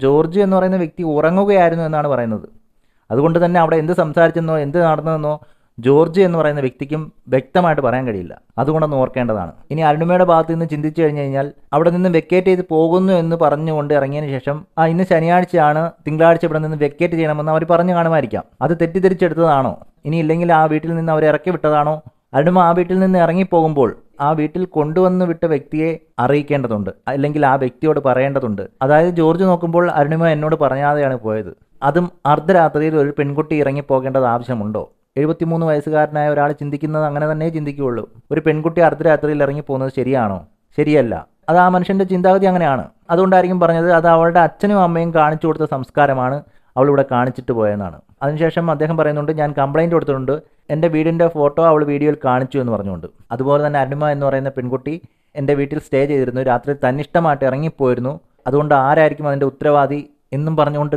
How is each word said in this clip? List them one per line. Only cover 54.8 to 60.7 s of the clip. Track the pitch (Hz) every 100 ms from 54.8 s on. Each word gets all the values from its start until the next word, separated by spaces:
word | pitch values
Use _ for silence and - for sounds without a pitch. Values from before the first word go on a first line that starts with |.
| 135 165 - _ _ 147
എൻ്റെ | 139 143
വീട്ടിൽ | 139 151 -
സ്റ്റേ | 135 139
ചെയ്തിരുന്നു, | 147 127 123 131
രാത്രി | 120 139 143 127
തന്നിഷ്ടമായിട്ട് | 135 147 175 165 143 135
ഇറങ്ങിപ്പോയിരുന്നു, | 127 160 - 135 120 127 156 _ _ -
അതുകൊണ്ട് | 139 151 143 135
ആരായിരിക്കും | 156 156 147 147
അതിൻ്റെ | 139 139
ഉത്തരവാദി | - 151 147 139 147 143 _ _ 135
എന്നും | 151 160
പറഞ്ഞുകൊണ്ട് | 147